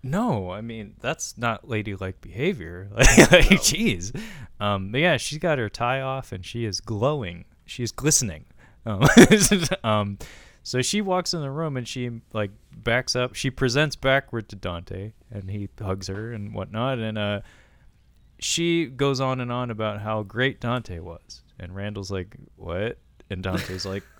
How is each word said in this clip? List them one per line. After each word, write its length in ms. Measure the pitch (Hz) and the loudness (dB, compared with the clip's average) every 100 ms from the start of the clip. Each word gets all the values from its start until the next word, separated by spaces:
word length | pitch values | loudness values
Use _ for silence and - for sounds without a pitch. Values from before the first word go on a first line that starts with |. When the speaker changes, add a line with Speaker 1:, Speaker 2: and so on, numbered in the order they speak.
Speaker 1:
No, 480 | 127 175 240 120 90 | -2 0 0 0 -2
I 100 | 95 | -8
mean, 320 | 117 113 101 - | -8 -10 -12 -8
that's 360 | 120 160 - - | -6 -6 -8 -4
not 280 | 120 110 - | -2 -2 -4
ladylike 540 | 110 107 95 95 - | -4 -4 -6 -8 -10
behavior. 640 | - 92 160 156 82 87 101 | -14 -4 -4 -4 -8 -12 -10
<laughs> 40 | 107 | 6
Like, 360 | 131 - 151 | 8 10 10
like, 180 | - - | 10 10
Speaker 2:
No. 60 | 196 | 6
Speaker 1:
jeez. 580 | - 160 226 92 92 120 220 170 113 - | 4 2 0 0 -6 -10 -12 -14 -16 -4
Um, 320 | 104 98 95 | -2 0 -2
but 80 | 123 | 2
yeah, 160 | 175 135 | 2 2
she's 220 | - 151 | -2 -4
got 180 | 175 143 | 0 0
her 120 | 104 | -2
tie 320 | - 120 135 | -2 -2 0
off 300 | 135 131 - | -2 -6 -8
and 140 | 107 90 | -12 -10
she 200 | 117 113 | -6 -4
is 140 | 92 | -6
glowing. 640 | - 107 123 151 98 87 - _ - | -6 0 0 0 -6 -10 -16 _ -18
She 160 | - | -8
is 100 | 117 | -8
glistening. 540 | - 139 - 117 78 - - - - 117 | 0 2 2 0 -8 -16 -20 -20 -12 -6
Um, 220 | 98 135 - - 214 | 4 6 10 10 8
<laughs> 400 | - 196 165 185 | 6 2 0 -2
um, 360 | 113 107 101 98 - - - - | 2 2 0 -6 -14 -18 -20 -20
so 200 | - 127 | -4 -2
she 180 | 127 208 | 0 0
walks 320 | 196 185 175 | 2 0 0
in 80 | 170 | -4
the 80 | 139 | -4
room 260 | 139 160 131 | -4 -4 -4
and 100 | 117 | -6
she, 340 | 127 123 117 _ | -6 -6 -8 _
like, 180 | 110 104 104 _ | -4 -4 -6 _
backs 440 | 110 113 120 - 127 | -8 0 0 0 -2
up. 180 | 123 | -2
She 160 | - 135 | -2 -4
presents 460 | - 131 127 151 - | 0 2 2 0 0
backward 520 | 135 135 - 117 104 | 2 2 0 -8 -8
to 60 | 98 | -8
Dante 580 | 98 85 - 95 104 - - | -8 -8 -8 -10 -10 -14 -14
and 180 | 107 95 | -12 -8
he 200 | 104 98 - | -8 -8 -8
hugs 260 | 101 95 95 | -6 -4 -6
her 240 | 98 113 | -8 -8
and 200 | 117 101 | -10 -8
whatnot. 460 | 107 95 107 127 127 | -8 -8 -4 -2 -2
And, 180 | 110 107 | -4 -2
uh, 240 | 104 101 - - - _ - _ _ _ - - | -2 -2 -6 -20 -20 _ -20 _ _ _ -20 -8
she 460 | - - 170 170 139 | -4 0 2 2 0
goes 340 | 127 139 131 | 0 0 2
on 200 | 135 127 | 0 -2
and 100 | 123 | -4
on 200 | 123 123 | -4 -4
about 300 | 107 110 104 | -2 -4 -4
how 200 | 104 110 | -4 -4
great 360 | 101 110 131 - | -4 0 0 0
Dante 400 | 117 123 113 87 | -4 -4 -6 -12
was. 420 | 82 82 _ - _ - | -12 -16 _ -20 _ -16
And 180 | 87 95 | -14 -8
Randall's 360 | 101 104 95 | -8 -8 -6
like, 240 | 98 92 - - - | -6 -6 -14 -20 -16
"What?" 400 | 85 87 107 - _ _ - | -8 -4 -4 -6 _ _ -10
And 120 | 92 | -6
Dante's 440 | 95 156 139 92 95 | -4 -4 -4 -8 -6
like, 180 | 98 - | -8 -10